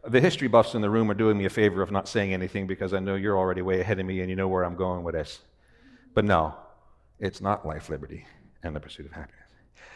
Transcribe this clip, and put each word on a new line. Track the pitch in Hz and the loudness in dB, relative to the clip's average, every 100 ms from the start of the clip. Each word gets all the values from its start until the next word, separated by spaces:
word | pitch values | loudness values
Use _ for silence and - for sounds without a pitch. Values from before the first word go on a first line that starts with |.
| 113 | 4
The | 123 | 4
history | 127 147 131 | 4 2 4
buffs | 117 107 | 6 6
in | 120 | 2
the | 104 | 2
room | 110 107 | 2 2
are | |
doing | 101 110 104 | 2 4 4
me | 95 | 2
a | |
favor | - 107 95 | 4 2 4
of | 92 | 0
not | 101 - | -2 -2
saying | 117 98 | -2 0
anything | 95 90 101 95 | -2 -4 -6 -6
because | 95 95 | -4 -2
I | 95 | -2
know | 95 98 | -2 -2
you're | 104 98 | 0 2
already | 92 92 | 2 0
way | 92 92 | 0 0
ahead | 92 98 | 0 -2
of | 92 | -2
me | 92 | -4
and | 92 | -4
you | 92 | -2
know | 95 | 0
where | 92 | 0
I'm | 90 87 | -2 -2
going | 92 90 | -4 -2
with | 85 | -4
this. | 80 76 - _ _ _ _ - - - | -6 -6 -12 _ _ _ _ -20 -20 -4
But | - | -2
no, | 104 90 78 - - - _ _ _ _ | 4 4 2 -4 -20 -20 _ _ _ _
it's | 98 - | -8 -4
not | 98 104 - | -2 -2 -4
life, | 76 - | -10 -10
liberty, | 76 73 78 - - - _ | -10 -10 -16 -18 -20 -20 _
and | 85 76 | -10 -10
the | |
pursuit | 76 - 71 | -12 -18 -16
of | |
happiness. | 87 78 - _ _ _ _ - | -16 -18 -20 _ _ _ _ -20